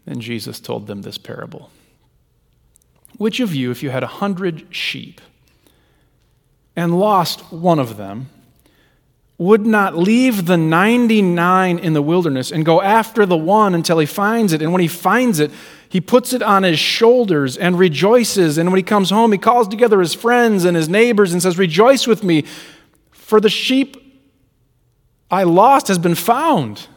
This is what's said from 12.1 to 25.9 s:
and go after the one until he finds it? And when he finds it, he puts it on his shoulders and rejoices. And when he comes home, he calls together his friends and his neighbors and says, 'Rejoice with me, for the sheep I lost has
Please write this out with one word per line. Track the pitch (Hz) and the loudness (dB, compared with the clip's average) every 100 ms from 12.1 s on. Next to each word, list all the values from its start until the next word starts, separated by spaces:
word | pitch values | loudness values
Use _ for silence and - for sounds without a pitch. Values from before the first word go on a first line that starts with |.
| 175 165 135 123 | 0 0 -4 -4
and | - | -4
go | 160 165 | 2 2
after | 190 220 220 240 202 | 2 0 0 0 0
the | 175 | 0
one | 156 208 208 | 2 2 2
until | 175 156 165 | 0 0 0
he | 151 | 0
finds | - 202 233 214 | -2 -2 0 0
it? | 156 | -2
And | 156 | -2
when | 180 | 0
he | 170 | -2
finds | - - 214 254 170 | -2 -2 0 0 0
it, | 147 - - - _ | -2 -4 -20 -20 _
he | 185 | -6
puts | - 247 247 | 0 0 0
it | 254 | -4
on | 214 196 | 2 2
his | 190 156 | 2 0
shoulders | - - 226 247 226 160 135 127 | -2 2 4 4 2 0 -2 -2
and | 170 175 | -2 2
rejoices. | 185 139 190 240 226 202 170 147 | 2 2 2 2 2 0 0 0
And | 170 | 0
when | 190 | 0
he | |
comes | 185 214 185 | 0 0 0
home, | 202 233 | 2 2
he | 202 | 2
calls | 226 240 214 | 2 2 0
together | 214 240 202 | 0 2 2
his | 175 | 0
friends | - 233 240 240 208 | -2 0 2 2 2
and | 175 | 2
his | 175 156 | 0 0
neighbors | 196 240 214 202 | 2 2 4 2
and | 175 | 2
says, | 175 175 | -2 0
'Rejoice | 190 156 226 269 - | -2 2 4 4 2
with | 220 | 0
me, | 190 160 - - - - _ _ _ | 0 -2 -2 -12 -20 -20 _ _ _
for | _ - 214 | _ 0 2
the | 214 | 2
sheep | - - 262 269 - _ _ _ _ _ _ _ _ _ _ _ _ _ | -2 -2 -2 -2 -8 _ _ _ _ _ _ _ _ _ _ _ _ _
I | 180 | -2
lost | 185 170 226 277 | 2 4 6 4
has | 196 | 2